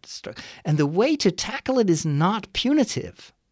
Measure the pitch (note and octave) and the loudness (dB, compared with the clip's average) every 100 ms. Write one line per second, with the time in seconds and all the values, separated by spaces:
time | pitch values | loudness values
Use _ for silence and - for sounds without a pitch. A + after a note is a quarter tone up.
0 | - - - - - - - D3 C#3+ E3+ | -18 -16 -14 -16 -18 -8 0 2 2 2
1 | C4 D4 G3 E3 - C4+ - C4 G3+ D#3+ | 2 2 0 0 -6 -6 0 2 4 2
2 | D#3+ C#3+ E3+ A#3+ - - B3+ D4+ A#3+ - | 0 2 2 0 -6 -4 2 2 2 -2
3 | - - - _ _ | -10 -14 -20 _ _